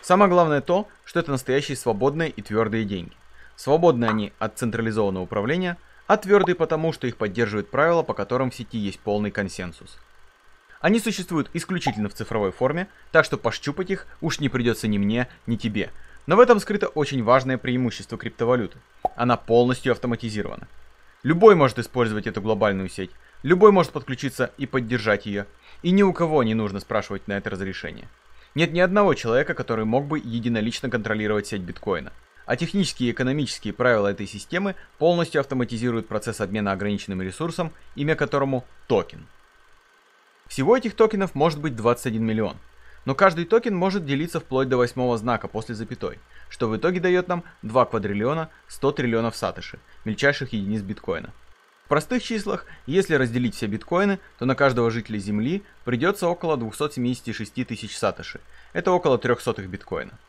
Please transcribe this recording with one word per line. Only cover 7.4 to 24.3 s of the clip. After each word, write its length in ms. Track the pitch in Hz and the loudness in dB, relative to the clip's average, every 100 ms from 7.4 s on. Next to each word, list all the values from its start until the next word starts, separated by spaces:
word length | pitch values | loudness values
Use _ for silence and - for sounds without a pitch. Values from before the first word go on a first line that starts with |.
| 117 104 101 | 0 0 -4
правила, 320 | - 160 170 | 0 2 2
по 100 | - | 0
которым 380 | - - 123 131 | -4 -2 -2 -2
в 40 | |
сети 220 | - 117 117 | -4 -10 -6
есть 240 | 101 - | -6 -6
полный 300 | - 104 104 | -2 -2 -2
консенсус. 680 | 98 98 - 90 82 - - - - - _ - - _ - | -4 -6 -6 -12 -12 -20 -20 -20 -20 -20 _ -20 -20 _ -2
Они 180 | 160 226 | 2 2
существуют 500 | 226 190 175 165 - | 0 -4 -2 -2 -2
исключительно 560 | 170 - 180 - 107 101 | -6 -4 -2 -2 -2 -4
в 40 | |
цифровой 380 | - 110 110 98 | -6 -4 -2 -2
форме, 360 | - 127 147 117 - - | 0 -2 0 -6 -12 0
так 120 | 160 | 0
что 140 | 151 - | 2 -2
пощупать 520 | 113 - - 143 185 | -4 -4 -8 -6 -6
их 160 | 190 - - | -6 -8 -6
уж 200 | 160 - | -6 -2
не 100 | 139 | -2
придется 360 | 127 120 110 113 | 0 0 0 -2
ни 120 | 101 | 0
мне, 300 | 101 117 123 - - | 0 0 -4 -8 -6
ни 100 | 117 | -4
тебе. 340 | 117 104 82 - - - - | -2 -2 -4 -8 -16 -14 2
Но 100 | 190 | 6
в 40 | |
этом 200 | 240 220 | 8 6
скрыто 280 | - 202 190 | 2 -2 -2
очень 340 | - 139 139 | -2 -2 0
важное 340 | 110 131 127 131 | 4 4 4 -4
преимущество 640 | 131 123 123 - - 113 | -2 0 -2 -4 -12 -10
криптовалюты. 600 | 113 - 117 123 98 - _ - - - | -10 -2 2 2 0 -8 _ -8 -8 -2
Она 220 | 123 117 | 0 0
полностью 540 | - 117 123 123 - | 4 4 4 2 0
автоматизирована. 760 | 113 123 117 117 107 95 - - - - - - _ | -2 -2 -4 -4 -6 -6 -10 -14 -20 -20 -20 -20 _
Любой 320 | 127 165 220 | 0 8 10
может 240 | 180 135 123 | 10 6 2
использовать 480 | 113 127 113 107 113 | -4 0 0 0 -4
эту 140 | 104 | -4
глобальную 480 | 104 107 104 98 92 | -2 2 2 0 -4
сеть, 220 | - 92 - - - | -8 -10 -12 -20 -10
любой 300 | 135 180 214 | 0 8 8
может 200 | 196 170 | 8 2
подключиться 600 | 151 - 127 139 | -2 -8 -6 -6